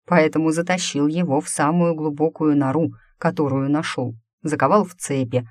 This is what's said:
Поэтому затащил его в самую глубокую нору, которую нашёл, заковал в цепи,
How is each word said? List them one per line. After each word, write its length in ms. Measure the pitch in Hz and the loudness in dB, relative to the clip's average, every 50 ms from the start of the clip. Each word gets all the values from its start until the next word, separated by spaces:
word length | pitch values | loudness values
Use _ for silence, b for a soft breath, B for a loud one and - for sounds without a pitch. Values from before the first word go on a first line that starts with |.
| _ | _
Поэтому 460 | - 175 175 156 156 - 151 160 160 156 | 0 2 4 4 4 2 0 0 0 0
затащил 560 | 165 170 175 185 180 175 - - 143 143 147 | -2 -2 -2 -2 -2 -4 -4 -2 0 0 0
его 320 | 156 175 180 151 135 143 | 0 0 0 0 0 -2
в 80 | 147 - | -2 -2
самую 460 | - - 151 143 165 175 170 170 165 | -2 0 0 2 2 2 2 2 0
глубокую 600 | 156 151 156 147 143 156 160 - - 156 156 147 | -2 -4 -4 -2 0 -2 -2 0 0 0 2 2
нору, 360 | 143 143 131 135 156 170 143 B B B B B B | 2 2 2 2 0 0 -2 B B B B B B
которую 520 | - 170 170 175 156 139 135 135 135 139 | -2 -2 0 0 -2 0 0 -2 0 0
нашёл, 440 | 147 151 165 - - - 127 120 113 - _ _ _ _ - | 0 0 -2 -4 -4 -6 -6 -6 -6 -10 _ _ _ _ -6
заковал 420 | 160 147 - - 135 180 208 202 | -4 0 0 2 4 4 4 2
в 100 | 185 - | 0 -4
цепи, 540 | - - - 143 135 131 117 - 123 120 b | -10 -8 -4 -2 -2 -2 -2 -2 -2 -4 b